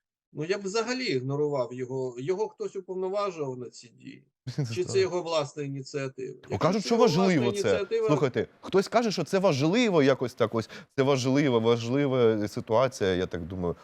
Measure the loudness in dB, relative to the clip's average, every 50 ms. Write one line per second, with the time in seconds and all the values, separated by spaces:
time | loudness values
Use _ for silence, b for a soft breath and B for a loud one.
0 | _ _ _ _ _ _ _ -8 -4 -4 -4 -4 -4 -4 -4 -4 -2 -2 -4 -4
1 | -2 -2 -2 -2 -2 -2 -2 -2 -2 0 0 -2 -2 -4 -4 -8 -8 -8 -6 -6
2 | -6 -6 -8 -8 -6 -4 -4 -4 -4 -6 -6 _ -10 -8 -8 -10 -10 -10 -8 -6
3 | -6 -4 -4 -2 -4 -4 -4 -6 -6 -6 -6 -8 -10 -14 -14 -18 -20 -20 _ _
4 | -20 -18 -18 -20 _ _ _ _ _ -10 -4 -4 -4 -4 -2 -4 -4 0 2 2
5 | 2 2 0 -4 -4 -2 -2 -2 -2 -2 -6 -8 -8 -8 -8 -10 -10 -8 -8 -6
6 | -6 -6 -8 -10 -12 -12 -12 -14 -10 -6 -4 0 0 0 0 0 0 0 2 4
7 | 4 4 4 4 4 4 4 4 2 2 0 0 2 2 2 2 0 -2 -2 -2
8 | 2 2 2 2 2 0 0 -2 -4 -4 _ _ -12 0 0 0 0 2 0 0
9 | 0 0 -2 -2 -4 0 0 2 4 4 4 4 2 2 2 2 2 4 4 4
10 | 6 6 4 2 0 -6 0 0 0 0 0 -2 -4 B B B B B _ 0
11 | 2 2 2 2 2 2 2 4 4 4 4 4 4 4 2 2 0 -2 0 0
12 | 0 2 2 4 4 4 4 2 -2 -4 -4 -8 -4 0 2 2 2 2 0 0
13 | 0 2 2 2 0 -2 -4 -8 -8 -8 -6 -4 -4 -4 -4 B